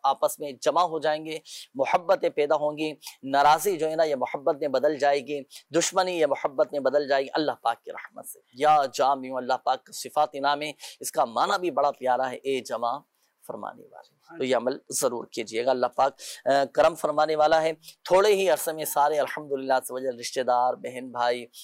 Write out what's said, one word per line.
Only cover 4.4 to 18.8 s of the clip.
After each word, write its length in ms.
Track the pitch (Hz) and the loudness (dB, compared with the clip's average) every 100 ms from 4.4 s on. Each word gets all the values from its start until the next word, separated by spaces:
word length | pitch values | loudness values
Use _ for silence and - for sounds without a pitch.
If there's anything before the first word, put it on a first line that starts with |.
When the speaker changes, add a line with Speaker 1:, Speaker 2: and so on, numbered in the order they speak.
| 135 147 | -2 -2
Speaker 1:
میں 80 | 147 | 0
بدل 300 | 131 143 147 | 0 0 2
جائے 220 | 143 143 | 2 0
گی، 200 | 127 147 131 - - 151 | -2 -8 -10 -18 -4 -2
دشمنی 340 | 170 185 185 175 | 0 0 0 2
یہ 60 | 151 | 2
محبت 460 | 135 160 135 151 | 0 -2 0 0
میں 80 | 147 | 0
بدل 280 | 131 139 143 | 0 2 2
جائے 140 | 139 | 0
گی 60 | 135 | 0
اللہ 200 | - 147 123 | -2 -2 -2
پاک 220 | - - | -2 -4
کی 60 | - | -8
رحمت 360 | - - - - | -16 -16 -18 -18
سے۔ 120 | - _ | -18 _
یا 260 | 123 147 151 135 | 0 4 4 4
جامع، 440 | - 131 139 131 131 | 2 2 2 -2 -6
اللہ 180 | 123 127 | -2 -2
پاک 200 | - 131 | 0 -2
کا 80 | - | -4
صفات 420 | - 127 - 151 | -14 -6 -2 0
نام 280 | 139 139 143 | 0 -2 -2
ہے، 100 | 151 143 - - | -4 -10 -16 -12
اس 120 | 131 | -6
کا 120 | 156 | -2
معنی 340 | 131 113 165 202 | 0 0 0 0
بھی 120 | 180 | 0
بڑا 200 | 143 143 | 0 0
پیارا 400 | 139 127 123 131 | 0 0 0 0
ہے، 60 | 123 | -4
اے 240 | 135 135 | -4 -4
جمع 380 | 123 117 117 135 160 _ _ _ - | -4 -4 -4 -4 -10 _ _ _ -14
فرمانے 360 | 113 - - | -12 -12 -14
والے۔ 320 | - - - _ _ | -20 -20 -20 _ _
Speaker 2:
ہاں 80 | 170 | -6
Speaker 1:
تو 60 | |
Speaker 2:
جی۔ 60 | 127 | 0
Speaker 1:
یہ 60 | 123 | 0
عمل 220 | 120 139 - | 0 -4 -6
ضرور 360 | 135 135 117 | -2 -2 -2
کیجیے 400 | - - 110 110 | -8 -10 -6 -4
گا، 60 | 123 | 0
اللہ 160 | 127 123 | 0 0
پاک، 340 | - 135 - - - | 0 0 0 -12 -6
آ، 200 | - 139 135 | 0 2 2
کرم 200 | - 156 | 4 4
فرمانے 420 | 160 156 147 156 156 | 4 -2 0 0 2
والا 260 | 151 160 | 4 4
ہے۔ 100 | 160 160 - - | 2 -2 -10 -18
تھوڑے 280 | - 185 202 | 2 4 6
ہی 180 | 196 190 | 4 4
عرصے 220 | 151 - | 2 0
میں 120 | 156 | -6